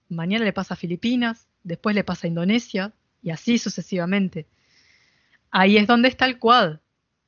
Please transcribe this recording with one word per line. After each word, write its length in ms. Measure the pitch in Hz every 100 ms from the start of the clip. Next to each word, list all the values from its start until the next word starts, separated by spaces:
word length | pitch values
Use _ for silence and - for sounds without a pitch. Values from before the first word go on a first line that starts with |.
| -
mañana 360 | 165 165 220 214
le 80 |
pasa 180 | 196 185
a 60 | 180
Filipinas, 720 | 170 175 233 247 233 226 _ _
después 300 | 180 170 214
le 100 | 208
pasa 220 | 185 175 170
a 20 |
Indonesia, 640 | 165 180 233 - 196 202 - _ _
y 60 | 180
así 300 | 160 - 233
sucesivamente. 880 | 214 185 - 185 170 202 190 165 - _ _ _ _ _ _ _ _ _ _
Ahí 260 | 190 190 208
es 100 | 208
donde 220 | 240 254
está 160 | 247
el 140 | 262 247
Quad, 400 | 220 247 180 156 _ _ _ _